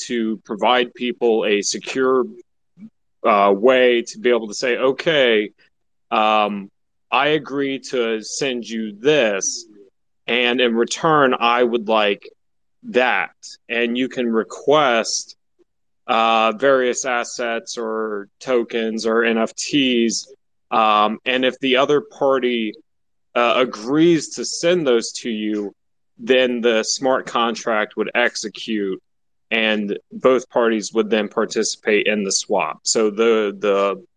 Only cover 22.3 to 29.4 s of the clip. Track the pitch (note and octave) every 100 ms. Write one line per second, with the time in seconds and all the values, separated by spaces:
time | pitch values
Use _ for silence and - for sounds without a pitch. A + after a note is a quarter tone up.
22.3 | C3+ B2 A#2+ A2 - _ _ _ _ _
23.3 | A#2+ A#2+ A#2+ B2+ G#2 A2+ D3 E3+ D#3+ -
24.3 | - A2+ - E3+ F3+ C#3 A#2 A2+ - B2+
25.3 | G#2+ G#2+ G#2 G2+ - _ _ _ _ A#2
26.3 | B2+ B2+ A#2+ A#2 A2 G#2+ - C3+ C3 -
27.3 | B2 A#2 A2 A#2+ G#2+ G#2 - G2 A#2 A#2+
28.3 | - G#2+ - - G#2+ G2 F#2 _ _ _
29.3 | _